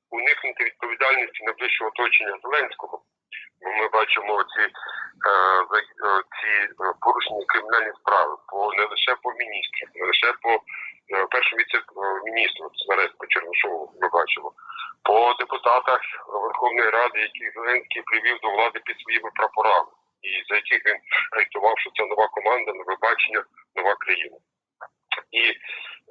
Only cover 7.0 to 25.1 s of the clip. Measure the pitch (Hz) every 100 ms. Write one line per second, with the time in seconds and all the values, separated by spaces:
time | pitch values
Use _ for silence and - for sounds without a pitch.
7 | 117 120 - 107 95 110 110 117 107 -
8 | - 98 76 76 - 98 104 98 107 101
9 | - 127 127 120 113 101 - - - -
10 | 92 87 120 - 117 110 - - - -
11 | _ 98 95 123 - 117 - 117 - 98
12 | 98 95 110 113 104 - 80 - 98 95
13 | 87 - - 87 82 - 101 82 73 -
14 | 90 87 78 73 73 - - - - -
15 | - 110 120 120 123 131 117 123 131 123
16 | - - - 104 107 - 123 120 113 110
17 | 120 110 107 - 113 110 117 123 - -
18 | - 110 117 117 107 101 117 - - 110
19 | - 113 107 - 107 - 107 90 - _
20 | _ _ 98 98 - 104 - - - 104
21 | - - - - - 104 107 - - -
22 | 98 107 107 104 101 123 110 92 90 92
23 | 110 117 117 107 - _ _ 95 95 101
24 | - 87 76 67 _ _ _ _ - _
25 | _